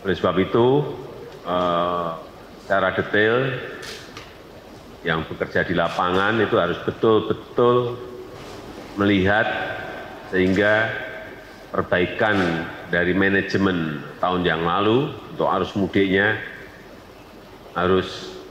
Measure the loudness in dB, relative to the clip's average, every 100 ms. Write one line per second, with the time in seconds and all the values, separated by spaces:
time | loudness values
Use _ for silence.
0 | -2 0 2 2 2 4 6 4 0 -8
1 | -12 -14 -16 -12 -4 0 2 2 0 -2
2 | -4 -8 -14 -18 -20 -20 -2 2 2 0
3 | 0 2 4 2 0 -4 -8 -12 -14 -14
4 | -16 -18 -18 -20 -20 -20 -20 -20 -20 -8
5 | -2 -2 -4 -6 -2 0 0 0 0 0
6 | 2 2 2 2 2 2 2 0 -4 2
7 | 4 4 4 -6 -4 2 4 4 2 -4
8 | -10 -14 -14 -16 -14 -14 -14 -16 -12 0
9 | 4 4 4 4 2 -2 -6 -8 -10 -12
10 | -14 -16 -2 2 4 4 4 4 0 -4
11 | -8 -12 -14 -16 -18 -20 -6 -4 0 0
12 | 0 0 2 2 2 -2 -4 -10 -2 0
13 | 2 2 4 2 0 0 2 0 -2 -6
14 | -10 -4 -2 0 0 0 0 2 4 2
15 | 0 -6 -14 -2 0 0 0 -2 0 2
16 | 4 4 2 0 -8 -14 -18 -20 -20 -20
17 | -20 -20 -20 -20 -20 -20 -10 -2 2 2
18 | 0 -8 -14 -14 -16